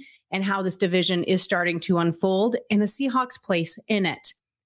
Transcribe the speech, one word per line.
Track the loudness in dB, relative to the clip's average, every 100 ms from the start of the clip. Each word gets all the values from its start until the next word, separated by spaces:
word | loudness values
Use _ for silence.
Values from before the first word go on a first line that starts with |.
| -4 -20 _
and | -4
how | -2 0
this | -2 0
division | 2 2 2 0
is | 0 0
starting | 0 0 0 -2
to | 0 2
unfold | 2 2 0 2 0 -2 0
and | 0
the | 2
Seahawks' | 0 0 -2 -2 -6
place | -2 -2 -2 -6 -4
in | -2
it. | 0 -2 -6 -8 _ _